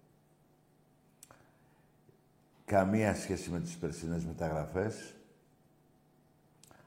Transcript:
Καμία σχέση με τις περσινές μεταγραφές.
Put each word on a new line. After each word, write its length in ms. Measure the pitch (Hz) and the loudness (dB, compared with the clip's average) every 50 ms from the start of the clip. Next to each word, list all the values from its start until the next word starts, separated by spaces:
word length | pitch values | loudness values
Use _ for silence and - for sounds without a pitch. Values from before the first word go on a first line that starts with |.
| - _ _ _ _ _ _ _ _ _ _ _ _ _ _ _ _ _ _ _ _ _ _ - - - - - - - - _ - - _ _ _ _ _ _ _ - - _ _ _ _ _ _ _ _ - - | -20 _ _ _ _ _ _ _ _ _ _ _ _ _ _ _ _ _ _ _ _ _ _ -20 -20 -20 -20 -20 -20 -20 -20 _ -20 -20 _ _ _ _ _ _ _ -20 -20 _ _ _ _ _ _ _ _ -14 -4
Καμία 500 | - 101 98 95 95 104 110 110 101 90 | 2 4 4 6 6 6 4 4 4 2
σχέση 340 | - - - 92 82 - 85 | 2 0 -2 -4 -2 -2 -4
με 100 | 87 85 | -4 -4
τις 180 | 82 - - | -4 -4 -6
περσινές 480 | - 85 76 73 - 82 82 85 85 85 | -4 -4 -4 -4 -4 -4 -2 -2 -2 -2
μεταγραφές. 880 | 85 78 82 85 80 78 78 76 78 87 92 104 110 107 - - - - - - - - - _ _ _ _ _ _ _ _ _ _ - - _ _ _ _ _ _ _ _ _ _ _ _ - - - - - | -4 -4 -2 -2 0 0 -2 -2 -2 -2 -2 -2 -2 -2 -8 -12 -16 -18 -20 -20 -20 -20 -20 _ _ _ _ _ _ _ _ _ _ -20 -20 _ _ _ _ _ _ _ _ _ _ _ _ -20 -20 -20 -20 -20